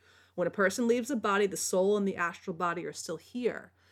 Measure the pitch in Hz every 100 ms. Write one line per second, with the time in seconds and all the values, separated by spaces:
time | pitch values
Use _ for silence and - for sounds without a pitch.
0 | _ - _ - 170 190 190 190 233 240
1 | 233 247 214 202 196 - - 190 196 208
2 | 196 175 170 180 - 165 175 170 147 147
3 | - 160 - 247 226 - - _ _